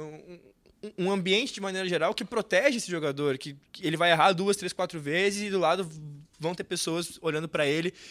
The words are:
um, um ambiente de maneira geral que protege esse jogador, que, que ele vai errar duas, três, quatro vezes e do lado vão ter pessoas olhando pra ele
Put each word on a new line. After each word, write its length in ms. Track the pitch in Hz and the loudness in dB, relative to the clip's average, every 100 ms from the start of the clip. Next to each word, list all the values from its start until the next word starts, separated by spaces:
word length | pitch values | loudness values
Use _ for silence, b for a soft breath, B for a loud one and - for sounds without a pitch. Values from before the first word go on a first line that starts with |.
| 156 151 160 175 - _ _ _ | -10 -14 -18 -20 -20 _ _ _
um, 220 | 214 - 180 | -12 -2 0
um 60 | |
ambiente 420 | 196 180 202 262 | 0 2 2 2
de 80 | - | -4
maneira 260 | 196 190 185 | -6 -4 -2
geral 260 | 170 170 | 0 0
que 100 | 220 | -2
protege 540 | 208 226 - 185 277 240 | -4 -4 2 4 4 2
esse 120 | - | -2
jogador, 480 | 170 151 139 147 131 | -2 -2 0 0 -2
que, 180 | 151 143 _ | -6 -16 _
que 140 | - 156 | -6 -2
ele 120 | 160 | 2
vai 140 | 170 | 4
errar 220 | 160 180 | 6 6
duas, 220 | 175 196 196 | 4 2 0
três, 160 | 180 | -2
quatro 280 | - 180 165 | -4 -6 -6
vezes 480 | 143 170 202 202 208 | -2 0 2 0 -2
e 20 | |
do 100 | 190 | 2
lado 300 | 160 185 170 156 151 147 156 - | 2 2 -2 -10 -14 -16 -20 -6
vão 140 | 156 | -6
ter 100 | 180 | -4
pessoas 540 | - 180 - 170 170 - | -6 -4 -2 -2 -4 -6
olhando 280 | 160 151 160 | -4 -2 -2
pra 160 | 156 143 | 0 2
ele 280 | 156 170 - B | 2 -2 -6 B